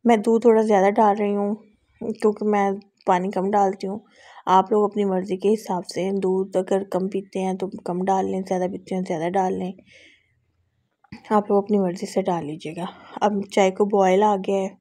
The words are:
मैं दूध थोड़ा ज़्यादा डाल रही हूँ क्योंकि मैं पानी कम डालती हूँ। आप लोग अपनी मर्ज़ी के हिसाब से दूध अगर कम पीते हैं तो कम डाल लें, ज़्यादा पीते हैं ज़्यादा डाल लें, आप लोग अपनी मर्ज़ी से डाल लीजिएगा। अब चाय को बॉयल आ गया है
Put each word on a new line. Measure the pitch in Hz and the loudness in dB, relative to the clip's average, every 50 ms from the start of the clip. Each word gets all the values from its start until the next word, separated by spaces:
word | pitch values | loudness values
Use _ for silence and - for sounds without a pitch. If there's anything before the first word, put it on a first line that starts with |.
| _ | _
मैं | 233 233 214 | 4 2 4
दूध | 208 226 226 226 226 | 4 2 2 4 4
थोड़ा | 240 220 220 | 4 4 4
ज़्यादा | 220 220 214 190 190 202 | 4 4 4 4 4 4
डाल | 208 233 220 208 202 | 4 4 4 4 4
रही | 220 208 202 202 | 2 0 -2 -2
हूँ | 202 202 202 214 - - _ _ _ _ _ _ _ | -2 -2 -2 -4 -6 -10 _ _ _ _ _ _ _
क्योंकि | - 226 220 - - 214 208 208 208 | -10 -10 -6 0 0 0 0 0 -2
मैं | 214 208 202 196 196 196 202 - _ _ _ _ | 0 2 2 0 0 -2 -4 -10 _ _ _ _
पानी | - 185 180 185 190 | 0 0 0 0 -2
कम | 196 185 185 196 | -4 -2 -2 0
डालती | 202 202 202 190 196 196 - | 2 2 2 2 0 -4 -8
हूँ। | 190 196 - _ _ _ _ - - - - _ | -10 -10 -10 _ _ _ _ -20 -20 -20 -12 _
आप | - 185 190 190 190 | 2 4 4 4 4
लोग | 226 214 208 | 2 2 2
अपनी | 202 202 208 202 | 2 0 -2 -2
मर्ज़ी | 196 185 185 185 208 185 | 0 0 -2 -2 -4 -6
के | 185 202 202 | -2 0 0
हिसाब | 220 214 - - 190 180 180 | 0 0 -2 -6 -6 -6 -6
से | - - - 180 190 196 196 | -8 -6 -4 -4 -2 -2 -2
दूध | 190 185 185 190 190 190 - | 0 0 0 0 -2 -2 -2
अगर | 185 185 - 202 190 196 196 - | -4 0 0 -2 -2 -2 -2 -4
कम | 180 190 | -4 -2
पीते | 196 - 196 196 - - 190 | -2 -4 -6 -8 -6 -6 -4
हैं | 190 190 185 | -2 -2 -4
तो | 185 190 190 - 226 - | -4 -6 -8 -8 -8 -6
कम | - 175 180 | -6 -4 -2
डाल | 185 196 190 190 190 | 0 0 0 0 0
लें, | 190 190 190 190 | -2 -4 -6 -4
ज़्यादा | 190 190 180 185 | -4 -2 -2 -2
पीते | 180 196 185 - - 190 | -4 -6 -10 -8 -6 -6
हैं | 185 185 | -6 -4
ज़्यादा | - 180 156 160 175 | -4 -4 -2 -2 -2
डाल | 185 196 185 185 190 | 0 0 0 0 -2
लें, | 185 185 180 185 - _ _ - - - - _ _ _ _ _ _ _ _ _ _ _ _ _ _ _ _ _ _ _ _ - - - - | -4 -6 -8 -10 -14 _ _ -20 -20 -20 -20 _ _ _ _ _ _ _ _ _ _ _ _ _ _ _ _ _ _ _ _ -20 -20 -6 0
आप | 220 208 208 - | 0 0 2 2
लोग | 208 202 202 | 0 0 2
अपनी | 202 208 202 | 2 0 0
मर्ज़ी | 190 185 185 - 208 | 0 0 -4 -6 -10
से | 190 - 196 190 | -4 -4 -2 -2
डाल | 196 175 165 156 | 0 -4 -4 -4
लीजिएगा। | 143 156 - - 156 156 - 175 185 - - - - - - | -8 -12 -10 -12 -12 -10 -10 -10 -12 -12 -18 -20 -18 -6 -2
अब | - 202 208 196 196 - - | -2 0 0 -2 -6 -2 2
चाय | 214 196 190 | 2 2 2
को | 190 - 208 | 2 0 0
बॉयल | 202 214 196 190 185 185 190 214 | 2 2 2 4 4 4 4 4
आ | 214 208 | 2 2
गया | 190 190 - 196 | 0 -2 -2 -2
है | 196 190 196 - _ | -2 -4 -6 -10 _